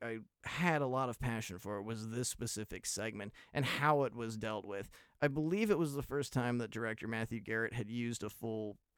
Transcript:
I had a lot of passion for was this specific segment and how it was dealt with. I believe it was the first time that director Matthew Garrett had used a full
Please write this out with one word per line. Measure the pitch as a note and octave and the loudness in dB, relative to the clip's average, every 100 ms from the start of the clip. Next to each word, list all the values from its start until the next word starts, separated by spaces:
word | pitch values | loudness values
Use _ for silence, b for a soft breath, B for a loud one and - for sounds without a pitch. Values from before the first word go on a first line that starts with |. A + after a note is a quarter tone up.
I | A#2 A2+ G#2 _ | -4 -6 -8 _
had | - D3 F3 D3+ | -6 0 4 4
a | C3 | 4
lot | C3 B2+ | 2 2
of | - | 0
passion | B2 A2+ A2 F#2 | -2 -2 -4 -6
for | G2+ G2+ | -4 -4
was | G#2+ A2+ A2 | -2 -4 -4
this | A#2 B2 | -2 -2
specific | - A#2 - G#2+ F#2 - | -2 -4 -4 -6 -6 -4
segment | - A2 G#2 G2+ B B | -2 -4 -4 -8 B B
and | D3 | -2
how | B2 - D3 D3 | 0 4 6 6
it | B2+ | 4
was | A#2 A2+ A2 | 0 -4 -2
dealt | A2+ G#2 G2+ | -2 -2 -4
with. | G2 - B B _ | -4 -6 B B _
I | D3 | 2
believe | C#3+ D#3 G3+ A3 | 2 2 4 6
it | E3+ | 6
was | D#3 C#3 | 4 0
the | |
first | C3 C#3+ C3 | -2 -2 0
time | C3 A#2+ A#2+ | 2 2 2
that | A2 | -2
director | A2+ A2+ A2 G#2+ | -2 -2 -2 -2
Matthew | A2+ A2+ A#2 | -2 -2 -4
Garrett | G#2 A2 A2+ | -2 0 0
had | A#2+ G#2 | -2 -4
used | A#2+ A#2 A#2 | -2 -2 -2
a | G#2+ | -6
full | - A#2 A2 G#2+ - _ | -6 -4 -2 -4 -8 _